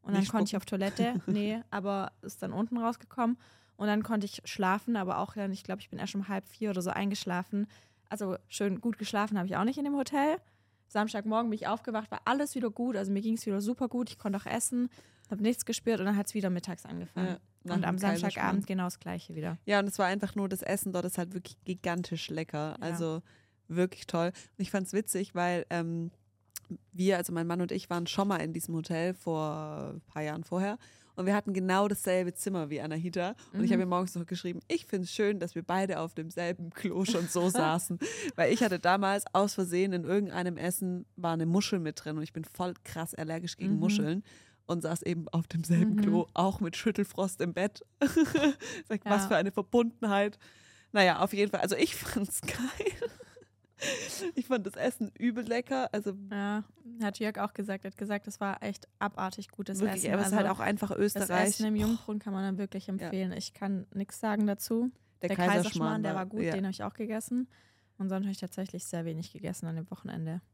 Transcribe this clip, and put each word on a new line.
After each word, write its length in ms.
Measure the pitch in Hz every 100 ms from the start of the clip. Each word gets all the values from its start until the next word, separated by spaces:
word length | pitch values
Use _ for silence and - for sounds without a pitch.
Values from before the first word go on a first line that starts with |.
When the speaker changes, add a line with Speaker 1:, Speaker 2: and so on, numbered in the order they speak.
Speaker 1:
Und 100 | -
Speaker 2:
Nicht 140 | 196 196
Speaker 1:
dann 40 |
konnte 120 | 226
ich 60 | 202
Speaker 2:
spucken. 60 | 202
Speaker 1:
auf 80 | -
Toilette. 480 | 196 196 196 233 254
Speaker 2:
<laughs> 40 | -
Speaker 1:
Nee, 300 | 208 208 220 -
aber 420 | 202 196 196 190 _
ist 200 | 202 -
dann 100 | 190
unten 260 | - 226 240
rausgekommen. 580 | 226 240 - - 233 247 - - _ -
Und 100 | 208
dann 160 | 208
konnte 220 | 220 220
ich 160 | 202 -
schlafen, 520 | - - 185 202 - 226
aber 220 | 185 -
auch 160 | 196
dann, 180 | 214 196
ich 100 | 196
glaub, 160 | - 196
ich 100 | -
bin 80 | -
erst 140 | 202 202
um 100 | 190
halb 200 | 196 -
vier 220 | - 214
oder 120 | 185
so 80 | 180
eingeschlafen. 800 | - 196 - - 180 185 202 208 - _ _ _
Also 280 | 214 196 185 _
schön 320 | - 202 185
gut 180 | 240 208
geschlafen 380 | 208 208 214 208
habe 80 | 185
ich 100 | 180
auch 80 |
nicht 140 | 214 269
in 60 |
dem 100 | 285 285
Hotel. 420 | 254 285 294 349 _ _ _ _ _
Samstagmorgen 640 | 214 220 214 214 220 233
bin 60 | 214
ich 80 | -
aufgewacht, 440 | 226 - 220 214
war 120 | -
alles 300 | - 269 294
wieder 160 | 262 226
gut. 260 | 220 240 208
Also 160 | 196
mir 80 | 196
ging's 240 | 220 220 -
wieder 140 | 196
super 280 | 208 247 240
gut. 200 | 247 233
Ich 80 | -
konnte 200 | 208 202
auch 80 | -
essen, 420 | 233 - 240 247 - - _ _
hab 100 | 208
nichts 240 | 214 247
gespürt 360 | - 233 - 214
und 60 | 190
dann 100 | 202
hat's 180 | 202
wieder 140 | 214 190
mittags 340 | 175 185 170 -
angefangen. 400 | 170 175 - 185
Speaker 2:
Ja, 80 | 180 _ _
nach 100 | 180
Speaker 1:
Und 80 | 175
Speaker 2:
dem 60 | 170
Speaker 1:
am 100 | 185
Samstagabend 240 | 196 170 190
Speaker 2:
Kaiserschmarrn. 340 | - 196 196 202
Speaker 1:
genau 180 | 190
das 160 | 180 -
Gleiche 340 | 170 175 -
wieder. 240 | 160 175 170 -
Speaker 2:
Ja, 140 | 202
und 80 | 202
es 100 | -
war 80 | 185
einfach 300 | 196 196 208
nur, 120 | 196
das 140 | 190
Essen 300 | - 202 196
dort 120 | 180
ist 140 | 180 -
halt 160 | 175
wirklich 220 | 185 - -
gigantisch 680 | - 185 185 175 175 165 -
lecker. 460 | 156 160 151 156 -
Speaker 1:
Ja. 60 | 160
Speaker 2:
Also 360 | 170 165 160 - - _ _ -
wirklich 380 | 170 180 - -
toll. 220 | 170 170
Und 340 | - - -
ich 80 | 190
fand's 220 | 196 185
witzig, 420 | 190 214 185 202
weil, 320 | 175 175 175 -
ähm, 420 | 170 165 170 170 _ _ _ _ - - 175 _
wir, 240 | 175 185 180
also 160 | 180
mein 140 | 170 170
Mann 140 | 175
und 100 | 175
ich, 180 | 190 -
waren 160 | 175 170
schon 220 | - 196
mal 100 | 180
in 140 | 156
diesem 220 | 165 -
Hotel 400 | 165 160 165 175
vor 800 | 185 - 160 156 156 151 151 131
ein 60 | -
paar 200 | - 156
Jahren 220 | 151 156
vorher. 340 | 165 180 196 208 - - -
Und 100 | -
wir 100 | 185
hatten 200 | 208 202
genau 340 | 190 185 190 202
dasselbe 460 | 202 - 185 175
Zimmer 340 | 175 202 185 147
wie 120 | 147
Anahita. 540 | 151 156 175 175 180 - -
Und 100 | 190
ich 60 | 233
Speaker 1:
Mhm. 40 |
Speaker 2:
hab 60 | 185
ihr 60 | 185
morgens 280 | 180 185 175
noch 100 | 170
geschrieben, 340 | 175 180 185 -
ich 160 | 330
find's 280 | - 196 180
schön, 260 | - 202 208
dass 140 | 175
wir 80 | 170
beide 380 | 170 180 196 156
auf 140 | 160
demselben 560 | - 160 165 175 180 170
Klo 340 | - 202 -
schon 220 | 190 202 170
so 200 | 180 175
Speaker 1:
<laughs> 0 |
Speaker 2:
saßen. 500 | 226 156 165 - 175 381 453 392
Weil 180 | - 165
ich 100 | 233
hatte 160 | 226 180
damals 460 | 175 196 196 202 -
aus 220 | 190 202
Versehen 380 | - 180 175 196
in 120 | 180
irgendeinem 520 | 160 196 202 175 180 170
Essen 480 | 175 180 185 180 - -
war 160 | 170
eine 140 | 165 165
Muschel 320 | 185 - 196
mit 260 | 156 151
drin 120 | 156 156
und 40 |
ich 100 | 156
bin 100 | 165
voll 300 | 156 - 180 -
krass 300 | - 165 165
allergisch 420 | - 160 160 175 -
gegen 180 | 185
Speaker 1:
Mhm. 60 | 202
Speaker 2:
Muscheln. 420 | 208 208 151 180 - - - _ -
Und 160 | 170
saß 200 | 160 170
eben 260 | - 170 160
auf 180 | 170 165
demselben 460 | 165 165 170 220
Speaker 1:
Mhm. 20 | 208
Speaker 2:
Klo, 240 | 208 214 -
auch 240 | - 185 -
mit 180 | 170 -
Schüttelfrost 640 | 226 202 202 - 190 -
im 140 | 175
Bett. 280 | 175 202 - -
<laughs> 80 | _ 277 330 311 311 285 277 - - -
Sag, 120 | 214
was 180 | 208 208
Speaker 1:
Ja. 60 | 196
Speaker 2:
für 80 | 208
eine 160 | 202
Verbundenheit. 840 | 208 190 240 233 - 214 202 208 - - - - - _
Naja, 280 | 208 185 160
auf 120 | 196
jeden 200 | 202 202
Fall. 80 | 196
Also 160 | - -
ich 180 | 330
fand's 460 | - - 233 196 -
<laughs> 0 |
geil. 520 | - - 254 - 415 - 466 - - - - _ _ _ 539 508 - - 381
Ich 120 | 294 -
fand 200 | 254 190
das 80 |
Essen 380 | - 185 - 208 -
übel 260 | 240 226
lecker. 440 | 220 233 - 262 254
Also 220 | 208 202 196 196
Speaker 1:
Ja, 340 | 202 202 208 214 - 269 233
hat 160 | 214 202
Jörg 200 | 214 214
auch 140 | 208
gesagt. 320 | - 202 190
Er 60 | 196
hat 80 | -
gesagt, 280 | 208 202 208
es 140 | -
war 220 | 196 -
echt 260 | 208 196 - _
abartig 520 | 202 - 190 196 196
gutes 300 | - 196 196
Speaker 2:
wirklich, 240 | 202 185
Speaker 1:
Essen. 80 | 170
Speaker 2:
aber 80 | 196
es 60 | 196
ist 40 |
Speaker 1:
Also 160 | 208 196
Speaker 2:
halt 80 | 190
auch 40 |
einfach 280 | - 208 202
Speaker 1:
das 80 | -
Speaker 2:
Österreich. 500 | 208 202 190 180 190
Speaker 1:
Essen 160 | - 214
im 80 |
Speaker 2:
Boah. 60 | 214
Speaker 1:
Jungbrunnen 360 | 214 233 - 208
kann 120 | 208
man 100 | 190
dann 160 | 196 190
wirklich 280 | 196 196 202
Speaker 2:
Ja. 60 |
Speaker 1:
empfehlen. 380 | 190 156 190 185
Ich 200 | 180 -
kann 340 | - 202 190 -
nix 240 | 196 196 -
sagen 280 | 220 208 208
dazu. 440 | 202 - 226 247 - _ _
Speaker 2:
Der 60 | 180
Speaker 1:
Der 80 | 190
Speaker 2:
Kaiserschmarrn 260 | 180 202
Speaker 1:
Kaiserschmarrn, 400 | 180 180 160 160
der 100 | -
Speaker 2:
war, 60 | -
Speaker 1:
war 60 | 190
gut, 160 | 214
Speaker 2:
ja. 80 | 165
Speaker 1:
den 120 | 196
hab 60 | 190
ich 100 | 190
auch 120 | 202
gegessen. 540 | 208 214 220 - 247 254 - _ _ _ -
Und 100 | 190
sonst 160 | 190
hab 80 | 196
ich 60 | 196
tatsächlich 460 | 180 - 190 180
sehr 200 | - 170
wenig 280 | 165 160 170
gegessen 340 | - 180 185 165
an 100 | 165
dem 140 | 165
Wochenende. 500 | - - - 160 175 _